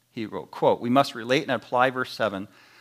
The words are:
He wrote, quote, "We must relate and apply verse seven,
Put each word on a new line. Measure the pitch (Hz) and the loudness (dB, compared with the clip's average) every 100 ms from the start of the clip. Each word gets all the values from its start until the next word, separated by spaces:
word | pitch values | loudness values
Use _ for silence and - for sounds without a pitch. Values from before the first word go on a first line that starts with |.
| _ | _
He | - 107 | -10 -10
wrote, | 95 - | -10 -12
quote, | - 147 98 | 0 2 4
"We | 120 | 2
must | 127 139 | 2 2
relate | 120 113 135 | -2 -2 0
and | - | 0
apply | 120 - 123 131 | -4 -2 0 2
verse | 127 127 | 0 -6
seven, | - 110 95 101 _ - _ | -2 -2 -2 -8 _ -20 _